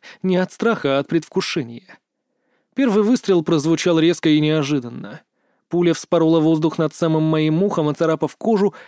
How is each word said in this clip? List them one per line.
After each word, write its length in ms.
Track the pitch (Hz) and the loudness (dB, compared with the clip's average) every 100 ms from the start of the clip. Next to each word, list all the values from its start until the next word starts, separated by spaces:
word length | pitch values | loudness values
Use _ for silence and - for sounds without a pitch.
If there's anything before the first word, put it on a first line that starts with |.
| - - | -20 -6
Не 140 | 185 180 | -2 0
от 160 | 185 | -2
страха, 440 | - 226 208 143 135 | -2 -2 -2 0 -2
а 20 | |
от 80 | 143 | 0
предвкушения. 920 | 165 156 - - - 120 117 - - _ _ _ _ _ _ _ | -4 -2 -4 -4 -4 -8 -12 -20 -20 _ _ _ _ _ _ _
Первый 300 | - 269 202 | -2 0 2
выстрел 400 | 208 254 - 185 | 2 2 2 0
прозвучал 560 | 160 165 143 165 185 165 | 2 0 0 0 2 2
резко 300 | 160 175 165 | 2 2 2
и 100 | 151 | 2
неожиданно. 840 | 151 156 139 147 120 120 101 131 _ _ _ _ _ | 2 0 0 -4 -6 -12 -16 -18 _ _ _ _ _
Пуля 260 | 170 175 | 0 2
вспорола 460 | 160 - 170 160 165 | 0 0 0 4 4
воздух 380 | 156 160 160 - | 2 2 0 -2
над 160 | 156 | -4
самым 300 | - 170 156 | -2 -2 0
моим 380 | 156 160 156 156 | 0 0 0 0
ухом, 260 | 202 202 151 | 0 0 -2
оцарапав 460 | 147 165 160 151 - | 0 -2 -2 -4 -4
кожу, 360 | - 220 202 - | -2 0 0 -2